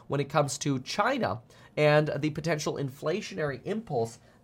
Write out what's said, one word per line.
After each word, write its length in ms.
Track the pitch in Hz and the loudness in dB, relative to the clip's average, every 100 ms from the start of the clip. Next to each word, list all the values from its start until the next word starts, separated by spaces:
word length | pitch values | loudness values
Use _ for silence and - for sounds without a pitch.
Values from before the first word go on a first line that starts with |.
| - | -4
when 120 | 139 | -4
it 80 | 139 | 0
comes 280 | 156 139 - | 0 0 0
to 200 | 147 131 | -2 -2
China 600 | - - 220 277 110 107 - - - - | -2 0 2 2 0 -2 -10 -20 -6 2
and 340 | 151 151 151 135 | 6 6 4 0
the 140 | 151 | -2
potential 440 | 151 160 151 160 | -2 -2 -2 -2
inflationary 840 | - 139 - 156 196 190 196 147 123 | -4 -6 -4 -4 -4 -4 -6 -4 -4
impulse 540 | - 220 - 127 113 - - - | -6 -6 -4 -2 -2 -6 -20 0